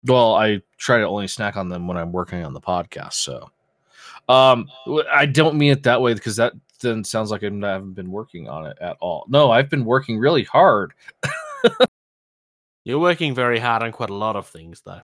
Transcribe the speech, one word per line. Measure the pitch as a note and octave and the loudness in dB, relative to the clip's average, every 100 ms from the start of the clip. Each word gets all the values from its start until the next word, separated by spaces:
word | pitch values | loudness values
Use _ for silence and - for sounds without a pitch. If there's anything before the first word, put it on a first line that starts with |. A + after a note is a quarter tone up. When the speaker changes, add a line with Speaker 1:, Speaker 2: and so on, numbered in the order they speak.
Speaker 1:
Well, | B2 B2+ A2+ G#2+ | 4 4 6 4
I | A2 G2+ _ _ | 2 0 _ _
try | - A#2+ | 2 2
to | G2 | 2
only | G2+ F#2+ | -2 -6
snack | - G#2 G2+ | -6 -6 -4
on | F2+ | -8
them | F2+ F2+ | -6 -6
when | F2 | -6
I'm | E2+ | -6
working | F2+ F2 F2+ | -6 -6 -8
on | F2 | -10
the | - | -10
podcast, | - F2+ E2 - - | -6 -6 -6 -14 -12
so. | - - B1 - _ _ _ _ _ - - - | -8 -8 -10 -16 _ _ _ _ _ -20 -14 2
Um, | C3 C3 B2 - - | 6 6 4 -2 -14
w-, | - D3+ - | -4 -4 0
I | D3 D3 | 2 2
don't | C#3+ D#3 D3 | 4 2 4
mean | D3 | 4
it | C#3 | 4
that | B2+ B2 | 2 2
way, | B2 | 2
because | G#2+ A2+ G#2 | 0 -4 0
that | A#2+ - _ _ | -2 -2 _ _
then | B2 A2 | -4 -4
sounds | G2+ A2 G#2+ | -4 -6 -4
like | G#2 | -6
I'm, | G#2 G2+ | -6 -6
I | G2+ | -6
haven't | F#2+ G2 | -6 -10
been | F#2 F2+ | -14 -12
working | G2 A2 E2+ B1+ | -12 -12 -16 -14
on | D2+ D#2 | -12 -14
it | - | -12
at | F2 - | -12 -8
all. | F2 D#2+ - | -8 -8 0
No, | C#3 C#3+ | 4 6
I've | A#2 C#3 | 4 2
been | D3+ | -4
working | A2+ C3 - A2 | 0 0 0 0
really | C3+ D#3+ | 2 0
hard. | G2+ C3+ F#3 G#2+ F#2 _ - _ - D#5+ D#5 C#5 | 2 4 6 4 -2 _ -20 _ -10 -8 -12 0
<laughs> | A#4 - B4+ _ _ _ _ _ _ _ _ _ | 0 2 -2 _ _ _ _ _ _ _ _ _
Speaker 2:
You're | - C#3 | -6 -2
working | F3 E3+ D#3 | 0 0 -4
very | B2+ B2 A#2 | -2 -2 0
hard | A#2+ A2+ | -2 -2
on | A#2 | -4
quite | - A2 | -8 -8
a | |
lot | G2+ G#2+ G#2 | -6 -6 -6
of | F#2 | -12
things, | - E2 E2 | -20 -20 -20
though. | - - | -20 -20